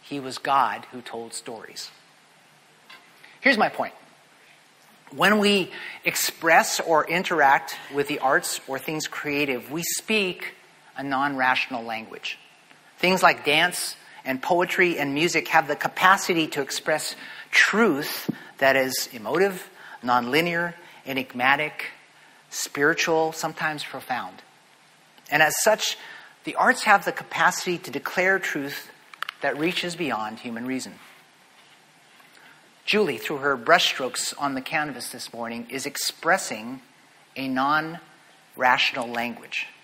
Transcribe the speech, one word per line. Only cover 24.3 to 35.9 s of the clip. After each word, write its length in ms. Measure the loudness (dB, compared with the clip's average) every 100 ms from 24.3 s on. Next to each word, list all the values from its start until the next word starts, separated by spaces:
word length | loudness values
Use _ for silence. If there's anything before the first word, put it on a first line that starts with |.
| -14 -20 _ _ _ _ _ _ -20 -2
And 120 | 4
as 120 | 4 6
such, 340 | 4 4 0 -6 -12 -18 -20 -14
the 120 | -8 2
arts 260 | 2 4
have 200 | 6 4
the 80 | 4
capacity 680 | -6 -8 2 2 2 -4 -4
to 120 | -4
declare 480 | -8 -4 0 2 2
truth 520 | 0 -6 -6 -8 -14 -20 -20 -12 -12 -4
that 180 | -4 0
reaches 380 | -2 -2 -6 -4
beyond 440 | -4 -2 -4 -8
human 260 | -10 -8 -6
reason. 280 | -6 -8 -16 -20 -20 _ _ _ _ _ -20 _ _ _ _ -20 -20 -20 -20 _ _
Julie, 340 | -2 2 2 -2
through 200 | -6 -2
her 180 | 0 0
brushstrokes 800 | 6 6 6 0 -4 -4 -6 -4
on 180 | -4
the 60 | -4
canvas 520 | -4 -4 -4 -6 -12
this 200 | -12 -12
morning, 340 | -8 -8 -8 -8
is 160 | -8
expressing 960 | -8